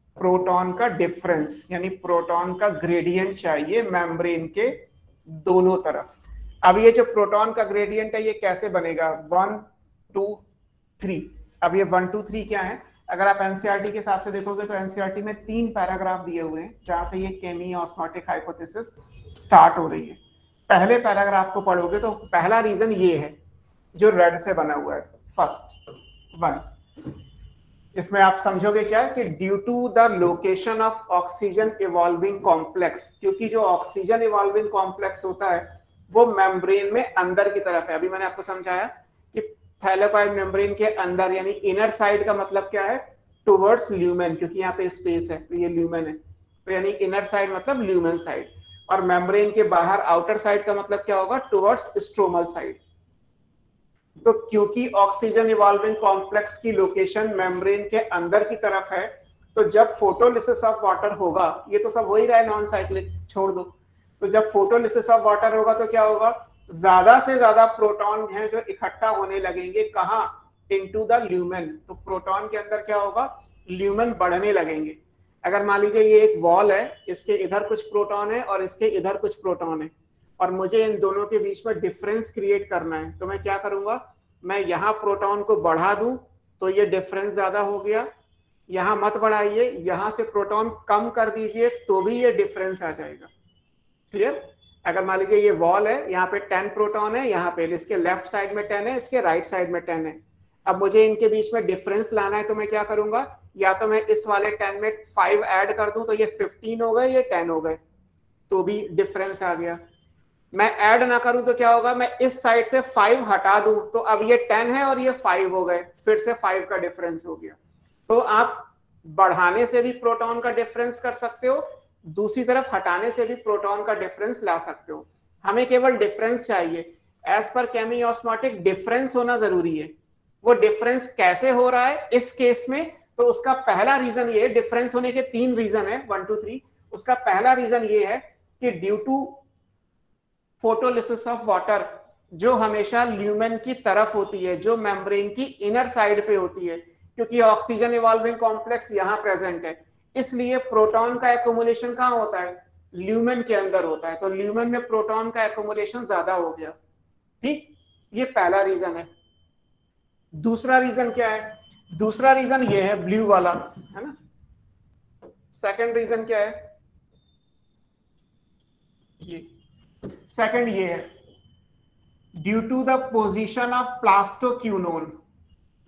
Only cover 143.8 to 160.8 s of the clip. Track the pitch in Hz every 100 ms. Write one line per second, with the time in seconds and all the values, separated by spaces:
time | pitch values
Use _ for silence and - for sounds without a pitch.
143.8 | 214 196 214 214 196 196 180 180 214 226
144.8 | 208 190 190 202 202 220 269 - 202 240
145.8 | 247 247 208 208 208 202 180 185 175 170
146.8 | - _ _ - 226 240 226 - - 220
147.8 | 240 233 226 220 226 233 226 214 226 240
148.8 | - 202 190 208 208 180 185 170 170 165
149.8 | _ _ _ 262 254 247 247 254 254 220
150.8 | 214 226 233 247 247 240 240 233 233 233
151.8 | 240 240 247 233 214 185 180 180 _ _
152.8 | _ 175 190 226 233 247 233 208 190 185
153.8 | 165 156 165 165 196 190 202 220 240 240
154.8 | 240 220 214 220 226 226 214 214 208 214
155.8 | 208 240 233 196 220 185 165 160 156 -
156.8 | _ _ _ _ _ _ 254 302 - _
157.8 | _ _ _ 208 262 220 180 196 196 180
158.8 | 180 170 165 _ _ _ _ _ _ _
159.8 | _ _ _ _ _ 156 220 226 254 262